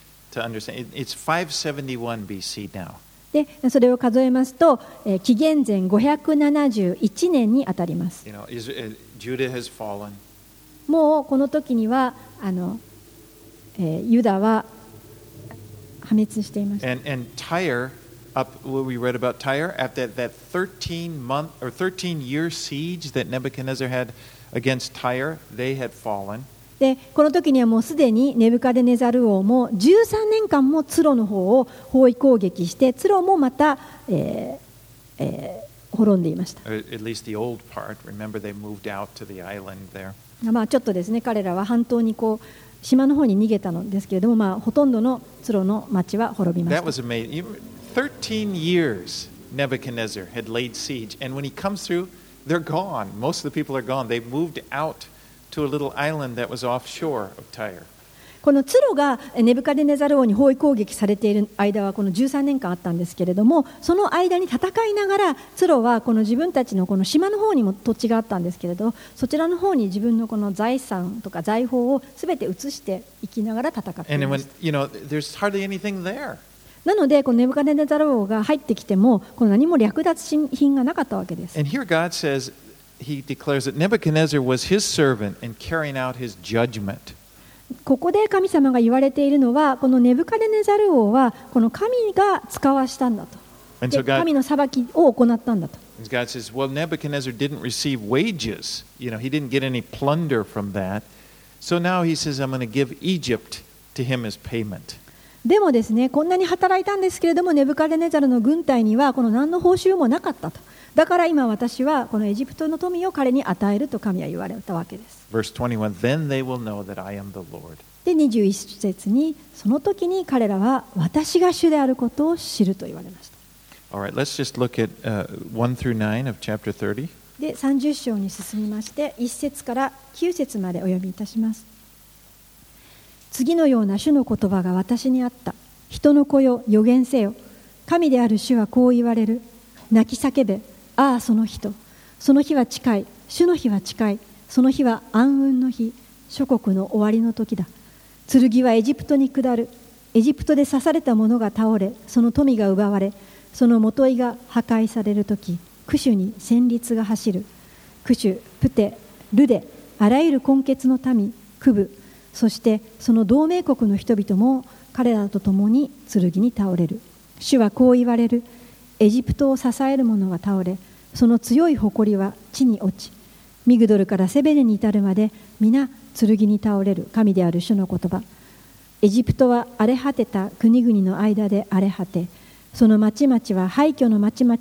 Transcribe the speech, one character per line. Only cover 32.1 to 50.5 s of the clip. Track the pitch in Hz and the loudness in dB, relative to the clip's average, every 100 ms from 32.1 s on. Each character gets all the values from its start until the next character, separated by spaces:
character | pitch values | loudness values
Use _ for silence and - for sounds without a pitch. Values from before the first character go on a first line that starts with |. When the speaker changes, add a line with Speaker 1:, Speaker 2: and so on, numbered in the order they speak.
Speaker 2:
攻 | 247 269 233 | 6 4 4
撃 | 185 - 269 | 2 -2 -6
し | |
て、 | - 262 | 0 0
ツ | 247 392 | 2 2
ロ | 392 | 2
も | 359 381 | 4 2
ま | 262 | 2
た、 | - 294 277 - - - | 2 0 0 -8 -16 -4
え | 175 73 - 120 - - - - - - - | -2 -2 -6 -8 -12 -18 -20 -20 -20 -18 -8
ー、 | |
え | 139 - - - - - - | -8 -8 -12 -14 -18 -20 -6
ー、 | 208 | 0
滅 | 208 190 | 2 4
ん | |
で | 165 | 0
い | 170 | -4
ま | 185 | -6
し | |
た。 | - 110 | -10 -10
Speaker 1:
Or | 110 | -10
at | - 117 | -10 -12
least | 110 113 113 | -10 -10 -10
the | 104 | -8
old | 120 113 - | -6 -8 -14
part. | 107 104 107 110 | -14 -14 -14 -16
Remember, | 104 107 107 | -14 -12 -10
they | 104 | -10
moved | 101 104 101 107 | -12 -14 -12 -10
out | 98 101 - | -10 -12 -14
to | 101 | -18
the | 95 | -16
island | 90 101 95 95 95 | -14 -14 -14 -16 -16
there. | 95 95 - - - 226 | -16 -16 -16 -20 -8 -4
Speaker 2:
ま | 233 | -2
あ、 | 220 | -2
ち | 262 | -2
ょ | |
っ | |
と | 226 | -2
で | 180 | -4
す | 175 | -4
ね、 | 226 | -6
彼 | 240 214 | -4 -4
ら | 190 | -4
は | 175 202 | -4 -2
半 | 233 | -2
島 | 233 240 | 0 -2
に | 226 | -2
こ | 220 220 220 | -2 -4 -4
う、 | - - - - | -10 -20 -20 -18
島 | - 254 269 | 0 2 4
の | |
方 | 285 262 | 2 2
に | 190 | 2
逃 | 220 | 2
げ | 202 | 0
た | 185 | -2
の | 170 208 | -6 -6
で | 196 | -6
す | - | -4
け | 190 | 0
れ | |
ど | 220 | 2
も、 | 226 | 2
ま | 196 | 0
あ、 | 196 | -2
ほ | 220 | -2
と | 294 285 | 2 2
ん | |
ど | 226 | 2
の | 240 240 - - | 0 -2 -8 -12
ツ | - | -4
ロ | 208 | 0
の | 190 214 - | 0 -2 -2
町 | 190 175 202 | -2 -2 -2
は | 233 | -4
滅 | 226 175 175 | -2 -2 0
び | |
ま | 170 | 0
し | |
た。 | 165 | -2
Speaker 1:
That | 165 | -2
was | 135 | -6
amazing. | 120 117 113 | -6 -6 -6
Even | 156 220 202 - - - | -10 -12 -14 -18 -20 -8
thirteen | 269 285 - - 220 208 | -4 -4 -6 -8 -6 -4
years | 185 160 180 151 98 87 - - - - | -4 0 0 0 -4 -10 -14 -16 -18 -10
Nebuchadnezzar | 131 139 127 127 117 110 101 90 | -6 -4 -4 -8 -8 -8 -8 -12
had | 120 110 | -12 -8